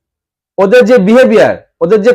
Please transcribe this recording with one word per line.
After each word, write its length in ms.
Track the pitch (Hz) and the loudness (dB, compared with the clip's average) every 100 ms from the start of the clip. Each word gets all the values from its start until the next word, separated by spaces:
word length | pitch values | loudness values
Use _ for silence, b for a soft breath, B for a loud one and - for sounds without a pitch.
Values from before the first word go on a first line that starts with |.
| _ _ _ _ _ - | _ _ _ _ _ -6
ওদের 240 | 196 254 208 | 0 0 2
যে 100 | 247 | 0
বিহেভিয়ার, 580 | 185 240 240 214 135 92 _ - | 2 0 2 0 -2 -4 _ -10
ওদের 180 | 165 214 | -4 -2
যে 100 | 214 | -2